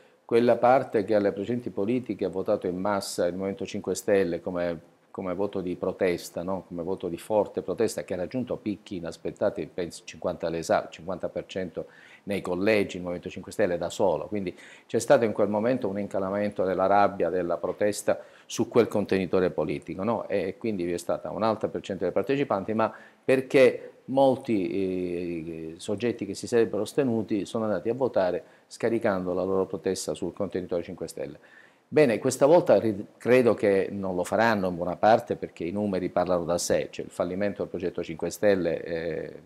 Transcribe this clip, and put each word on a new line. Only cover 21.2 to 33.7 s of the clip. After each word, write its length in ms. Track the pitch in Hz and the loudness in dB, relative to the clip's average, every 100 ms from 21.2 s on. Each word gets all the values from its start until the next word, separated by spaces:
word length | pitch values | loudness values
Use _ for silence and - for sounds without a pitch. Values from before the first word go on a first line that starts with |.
| 80 | -4
un'alta 360 | 82 110 104 92 | -2 0 0 -2
percentuale 460 | 87 - 95 90 | -6 -6 -4 -2
dei 100 | 98 | 0
partecipanti, 500 | 101 139 139 101 92 | 0 0 0 -2 -2
ma 200 | 110 110 - - _ | 0 0 -2 -20 _
perché 680 | - 131 131 143 123 - - - - | 0 2 4 6 6 6 -6 -16 -4
molti, 640 | 135 139 127 - 107 85 | 2 4 2 0 0 0
eh, 1080 | 98 95 92 90 87 87 85 82 80 80 85 | -2 -2 -2 -4 -4 -6 -6 -8 -10 -12 -10
soggetti 480 | - 101 120 110 98 | -6 -2 -2 -2 -6
che 100 | 92 | -8
si 120 | 101 | 0
sarebbero 360 | 117 107 101 | 2 2 0
astenuti 640 | 107 - 131 113 101 107 90 | -2 0 0 0 0 -2 -2
sono 180 | 117 | -4
andati 260 | 110 92 110 | -2 -2 -2
a 40 | |
votare 500 | 123 123 101 90 87 - - _ | -2 0 2 0 0 -6 -20 _
scaricando 640 | - 117 117 110 95 90 | -4 -2 0 0 0 -2
la 100 | 90 | -2
loro 220 | 92 95 92 | 0 0 0
protesta 480 | 92 95 92 - | -2 -4 -2 -4
sul 200 | 78 87 | -4 -6
contenitore 500 | - 95 95 90 87 | -6 -6 -4 -4 -4
Cinque 240 | 87 90 80 | -4 -8 -10
Stelle. 320 | - 69 73 - - - _ _ | -8 -10 -12 -20 -20 -20 _ _
Bene, 320 | 131 143 107 | 4 6 4
questa 260 | 127 - 143 | 0 4 6
volta 340 | 175 - 104 | 6 8 6
ri-, 280 | 113 101 - - | 4 -2 -8 -4
credo 360 | 117 127 117 | 4 6 6
che 360 | 101 104 | 4 4